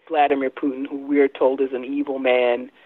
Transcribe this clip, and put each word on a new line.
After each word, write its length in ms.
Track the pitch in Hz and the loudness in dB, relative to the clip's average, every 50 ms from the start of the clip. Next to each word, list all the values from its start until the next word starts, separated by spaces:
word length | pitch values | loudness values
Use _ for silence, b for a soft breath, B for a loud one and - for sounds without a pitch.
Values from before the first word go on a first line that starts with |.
| _ | _
Vladimir 420 | - 160 151 143 139 143 139 135 131 | -4 0 2 2 2 2 0 -2 -4
Putin, 380 | - - 156 143 127 131 139 | -4 -4 -4 -4 -4 -4 -6
who 180 | 143 147 139 139 | -8 -8 -8 -4
we're 220 | 143 143 143 139 | 0 4 4 4
told 320 | 139 - - - 131 135 139 | 4 2 2 2 2 2 2
is 140 | 135 131 135 | -2 -2 -4
an 100 | 123 127 | -6 -6
evil 360 | 127 143 143 143 143 135 131 | -6 -4 -4 -4 -4 -4 -2
man 520 | 131 127 123 123 123 120 120 120 123 127 b b b | 0 2 2 4 2 2 0 -2 -4 -10 b b b